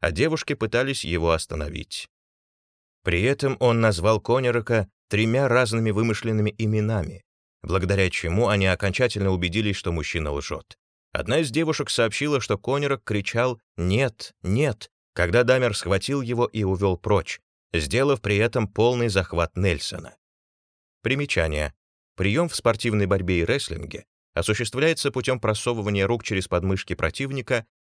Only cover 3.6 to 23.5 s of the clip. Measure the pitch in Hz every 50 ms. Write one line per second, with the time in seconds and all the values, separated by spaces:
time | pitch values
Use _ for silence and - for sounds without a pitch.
3.6 | 127 123 117 117 113 110 104 85 82 104 110 104 - - 120 131 131 123 117 120
4.6 | 110 - 117 113 95 - _ _ _ _ - 101 113 113 113 131 139 131 117 123
5.6 | 127 110 110 113 113 110 104 101 110 113 107 - - 117 110 107 104 107 104 -
6.6 | 110 107 107 107 104 107 113 104 87 - - 92 _ _ _ _ _ _ _ _
7.6 | - - 90 95 90 90 98 95 95 90 - - - 82 85 101 120 104 104 101
8.6 | 95 95 92 - - 98 92 - 127 120 - 104 98 98 92 90 87 90 82 107
9.6 | 110 104 98 - - 87 87 82 73 - - 85 78 76 71 71 69 - 78 76
10.6 | - _ - _ _ _ _ _ _ _ _ - - - 123 156 165 135 113 151
11.6 | 165 156 151 - 143 - - - 117 113 107 - 143 151 147 135 - - 110 98
12.6 | - - 131 143 143 143 139 123 - - 107 104 98 - - 117 123 127 123 110
13.6 | _ _ _ - 87 90 95 113 135 127 - _ - - - _ - 87 98 120
14.6 | 151 147 107 - - - _ _ _ _ _ - 87 87 87 120 123 120 127 131
15.6 | 127 120 101 - - 87 95 95 - - 139 143 131 117 120 117 120 - - 110
16.6 | 104 95 95 87 98 98 92 87 - - 107 92 80 - - - _ _ _ _
17.6 | _ _ - 82 76 69 78 120 135 143 143 120 - 101 104 101 107 117 113 123
18.6 | 110 101 - - 110 120 123 123 117 117 95 95 87 - - 82 85 80 - 90
19.6 | 92 98 85 71 - - - 87 80 - - _ _ _ _ _ _ _ _ _
20.6 | _ _ _ _ _ _ _ _ _ 113 131 135 147 139 - - 82 78 76 76
21.6 | 76 71 - _ _ _ _ _ _ _ _ - 92 98 104 143 175 165 - -
22.6 | - 120 110 - - 120 107 107 101 92 98 95 92 90 92 85 82 -